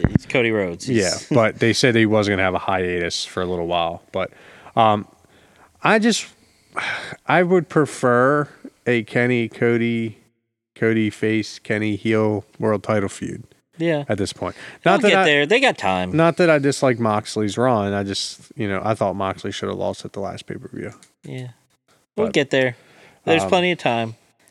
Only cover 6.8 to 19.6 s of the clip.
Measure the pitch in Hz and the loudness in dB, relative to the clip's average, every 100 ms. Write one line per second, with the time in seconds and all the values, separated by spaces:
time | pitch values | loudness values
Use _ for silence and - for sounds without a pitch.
6.8 | - - - - - 160 175 185 156 160 | -8 -8 -12 -14 0 2 4 2 2 0
7.8 | 139 - 131 120 131 147 143 - - _ | 0 0 2 4 4 2 -2 -10 -20 _
8.8 | 127 120 110 127 123 120 113 - 117 117 | -2 -2 0 0 2 0 -2 0 2 2
9.8 | 117 117 113 - _ _ _ _ _ - | 0 -2 -6 -10 _ _ _ _ _ -2
10.8 | 113 113 107 - 110 110 104 - - 107 | 0 2 0 0 -2 0 -2 -12 -6 -2
11.8 | 107 101 113 110 107 104 - - 110 101 | -2 -2 0 2 2 -2 -6 -4 -2 -2
12.8 | - 107 98 - - - - _ _ - | 0 0 -2 -6 -10 -12 -16 _ _ -6
13.8 | 165 151 139 104 95 - 92 - - - | -2 -2 -2 -4 -4 -4 -8 -8 -18 -4
14.8 | 170 196 208 190 175 143 147 240 262 165 | 2 4 4 4 4 2 4 2 2 0
15.8 | 98 92 90 151 165 160 170 151 139 - | -2 0 0 2 2 4 4 4 2 2
16.8 | 135 117 113 104 - 107 104 104 127 110 | 0 2 0 0 -2 -4 -2 0 2 2
17.8 | 101 101 98 95 - - - - 104 95 | 0 -2 -4 -4 -6 -12 -18 -8 -4 -2
18.8 | 104 113 101 98 95 98 101 - | -2 0 0 -2 -4 -6 -8 -8